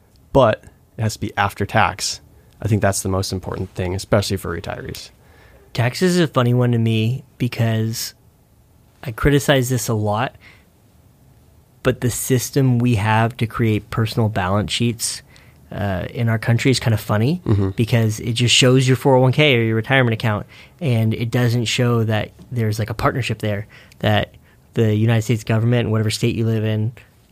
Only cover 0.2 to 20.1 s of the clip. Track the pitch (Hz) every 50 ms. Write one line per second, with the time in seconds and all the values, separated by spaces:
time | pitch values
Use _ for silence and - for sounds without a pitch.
0.2 | _ _ - 135 127 110 - - - - - _ _ _ _ - 110 107 - -
1.2 | 110 101 - - 101 98 - - 101 - - 113 98 87 92 - - - - -
2.2 | - - - - _ _ - _ - 104 110 101 104 98 95 - - 101 95 92
3.2 | 95 - 95 92 - - 82 85 92 - - - 92 90 92 98 - - 113 104
4.2 | 101 - 98 92 - 87 85 87 - - - - - - - - - - - _
5.2 | _ - - - - - - - - - _ - 113 123 - - 185 185 175 180
6.2 | 170 - - 131 123 120 120 123 123 120 120 117 113 113 113 110 110 113 127 135
7.2 | - - _ _ 123 120 - - 117 113 113 110 110 113 113 - - - - _
8.2 | _ _ _ _ _ _ _ _ _ _ _ _ _ _ _ _ - 131 113 -
9.2 | - 147 139 143 - - 143 135 123 123 131 120 - - 117 107 107 104 104 110
10.2 | 127 - - - - - - - _ _ _ _ _ _ _ _ _ _ _ _
11.2 | _ _ - _ _ _ _ _ _ _ _ _ - 139 - - - 120 - -
12.2 | - - 131 123 - - - 143 135 131 123 120 120 123 123 98 101 110 110 110
13.2 | 113 113 - - 120 110 - - 120 110 107 104 101 - - - 113 107 - 123
14.2 | 113 107 110 104 92 90 98 104 98 - - - 120 120 110 117 - - - -
15.2 | - - - - - - - - - - - - 101 101 95 87 82 - - -
16.2 | 117 113 113 110 - - 117 117 - 139 123 - - 120 110 107 - - 113 104
17.2 | 113 135 175 180 - - 107 101 101 95 95 - 117 - - 117 113 110 107 110
18.2 | - - 113 120 123 113 - - 143 127 127 135 131 127 131 123 - 143 131 127
19.2 | 131 127 123 151 151 151 131 117 113 113 110 110 113 - 139 135 127 117